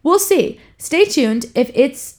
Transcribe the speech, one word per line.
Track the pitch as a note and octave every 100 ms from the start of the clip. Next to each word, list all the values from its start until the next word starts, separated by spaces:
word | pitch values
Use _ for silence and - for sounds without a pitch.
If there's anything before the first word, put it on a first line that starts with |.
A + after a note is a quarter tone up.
We'll | D#4 G4
see. | - F#4 F#3 - - _
Stay | - E4
tuned. | G4+ - A3+ A3+ A3+
If | - B3
it's, | - C4+ - -